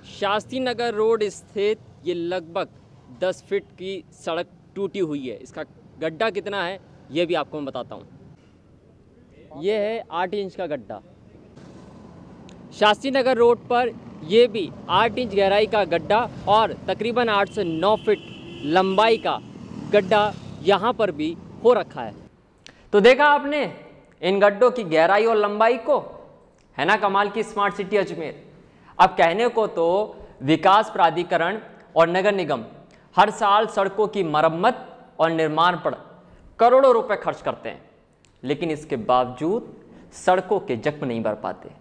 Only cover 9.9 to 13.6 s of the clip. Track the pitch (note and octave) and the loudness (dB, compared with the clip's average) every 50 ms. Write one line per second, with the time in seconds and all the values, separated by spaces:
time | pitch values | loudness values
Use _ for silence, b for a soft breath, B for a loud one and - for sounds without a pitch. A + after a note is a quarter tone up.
9.9 | A3+ A3+ - _ - E3+ F#3 F#3 G3 G#3 G3 F#3 - - F#3 D#3+ D3+ C3+ G#2+ G2 | -6 -8 -10 _ -6 -6 -4 -4 -4 -6 -6 -8 -8 -10 -8 -8 -8 -8 -10 -12
10.9 | A2 G2 - - - _ _ - - - - - - - - - - - - - | -16 -16 -16 -20 -20 _ _ -20 -20 -20 -20 -20 -20 -20 -20 -20 -20 -20 -20 -20
11.9 | - - - - - - - - - - - - - - - - - - G3+ G#3+ | -20 -20 -20 -20 -20 -20 -20 -20 -20 -20 -20 -20 -20 -20 -20 -20 -4 2 2 2
12.9 | G#3 G#3 - C4+ C4 C4+ A#3+ C4 C4 A3+ A#3+ A#3+ A#3+ A3+ | 2 2 -2 -2 -2 0 2 2 2 4 4 4 4 2